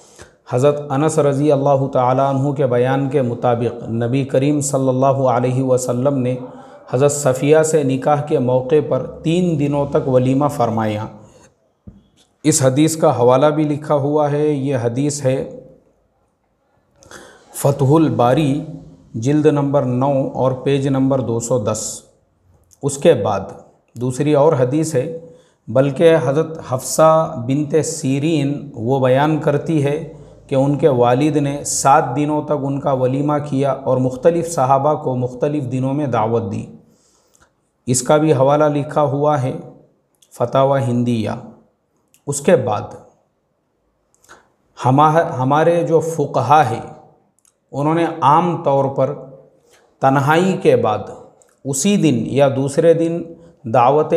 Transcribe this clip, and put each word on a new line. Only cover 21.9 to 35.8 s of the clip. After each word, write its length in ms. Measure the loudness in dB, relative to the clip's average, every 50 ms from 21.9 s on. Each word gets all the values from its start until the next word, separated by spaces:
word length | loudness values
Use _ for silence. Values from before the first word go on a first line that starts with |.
| -12 -14 -18 _ _ _ _ _ _ _ _ _ _ _ _ _ _ _ -6
उसके 300 | -6 -4 2 4 4 4
बाद 420 | 4 0 -2 -2 -4 -6 -8 -14 -18 -20 _ _ _ _ _ -10
दूसरी 380 | -8 -6 -6 -4 -2 -2 0 2
और 200 | 4 4 4 4
हदीस 380 | 2 0 0 0 -2 -2 -2 -2
है, 100 | -2 -2 -4 -8 -12 -14 -18 -20 -20 _ _ _ _ _
बल्कि 420 | -2 0 0 2 2 2 4 4 6 6 4
हज़रत 420 | 2 0 0 0 -2 -4 -6 -12 -8 -6
हफ्सा 380 | -6 -6 -6 -4 2 4 4 6 6 4 2 -2 -6 -8 -4
बिनते 360 | -2 -2 -2 -2 0 0 0 0
सीरीन 840 | -2 -6 -4 -4 -2 -2 0 0 0 0 0 0 -2 -4 -6 -8 -12 -10
वो 240 | -6 -2 -2 0 2
बयान 380 | 2 2 4 4 2 2 0 0
करती 400 | 0 0 -2 -2 -2 -2 -2 0
है 140 | 0 -2 -2 -4 -6 -10 -16 -20 -20 -20 -20 -20 -8 -2
कि 60 | 0
उनके 320 | 0 2 2 2 2 2 2
वालिद 480 | 4 4 4 4 4 2 2 2 2 0
ने 140 | 0 -2 -4 -6 -6
सात 380 | -6 -6 0 4 4 4 4 4 0 -2
दिनों 260 | -4 -2 -2 -2 -4 -2
तक 180 | -2 -4 -4 -4
उनका 280 | -4 -6 -4 -2 -2 0
वलीमा 440 | 0 0 0 0 -2 -2 -2 -2 -2
किया 300 | -2 -2 -2 -2 0 -2 -2
और 260 | -2 -2 -2 0 0
मुख्तलिफ़ 480 | 0 -2 -2 2 2 2 2 2 -2
सहाबा 460 | -4 -2 0 2 2 2 2 2 0 -2
को 200 | -2 -4 -4 -4
मुख्तलिफ़ 480 | -4 -4 -6 -4 -4 -4 -2 -2 -4 -4
दिनों 280 | -4 -4 -4